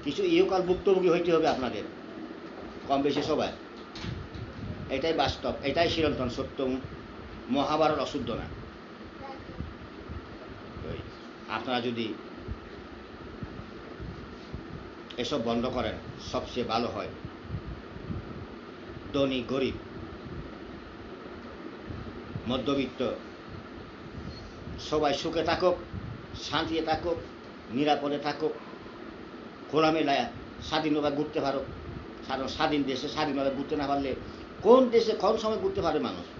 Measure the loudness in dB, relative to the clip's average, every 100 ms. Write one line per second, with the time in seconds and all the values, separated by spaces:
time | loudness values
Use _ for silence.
0 | -2 0 4 6 6 4 4 4 6 6
1 | 8 6 6 6 6 4 0 -2 -6 -8
2 | -12 -10 -10 -10 -10 -10 -10 -10 2 4
3 | 4 2 2 2 2 -2 -12 -12 -12 -8
4 | -6 -6 -8 -8 -10 -8 -8 -6 -2 0
5 | 2 4 4 2 -2 0 0 4 4 6
6 | 4 4 0 0 -4 0 0 0 -4 -10
7 | -12 -12 -12 -12 0 2 4 6 6 4
8 | 0 0 -2 -2 -4 -8 -10 -12 -14 -14
9 | -14 -12 -10 -10 -12 -8 -8 -8 -14 -14
10 | -10 -10 -10 -14 -12 -14 -12 -10 -8 -8
11 | -8 -12 -14 -14 -6 -4 0 0 0 -2
12 | -2 -4 -8 -10 -6 -8 -8 -12 -12 -14
13 | -14 -14 -12 -10 -10 -10 -12 -12 -12 -10
14 | -10 -10 -12 -12 -12 -10 -10 -10 -12 -14
15 | -12 -6 -2 0 2 2 2 0 0 -2
16 | -8 -10 -4 -2 -2 -2 2 2 2 0
17 | -4 -6 -10 -12 -6 -6 -6 -10 -10 -12
18 | -6 -6 -6 -10 -10 -12 -12 -14 -12 -12
19 | -2 2 4 2 0 2 2 0 -8 -10
20 | -10 -10 -8 -8 -8 -10 -10 -12 -12 -12
21 | -12 -12 -12 -12 -12 -12 -12 -10 -10 -8
22 | -8 -10 -8 -6 -2 0 2 2 0 0
23 | -2 -2 -8 -12 -12 -12 -10 -12 -12 -12
24 | -12 -10 -10 -10 -12 -12 -10 -8 0 4
25 | 4 4 2 0 2 6 4 4 -2 -8
26 | -8 -10 -10 -8 0 0 2 0 2 2
27 | 2 -2 -4 -12 -14 -14 -4 2 6 6
28 | 4 0 0 0 0 -2 -8 -12 -12 -12
29 | -12 -12 -12 -12 -12 -12 0 6 6 6
30 | 4 4 2 -4 -10 -10 0 2 4 4
31 | 4 2 0 2 2 0 -2 -8 -8 -10
32 | -10 -12 -4 -2 -2 2 4 4 2 0
33 | -2 0 2 4 2 2 0 0 2 2
34 | 2 -2 -6 -10 -12 2 10 10 12 8
35 | 6 4 4 4 2 2 2 2 2 4
36 | 2 -2 -8 -12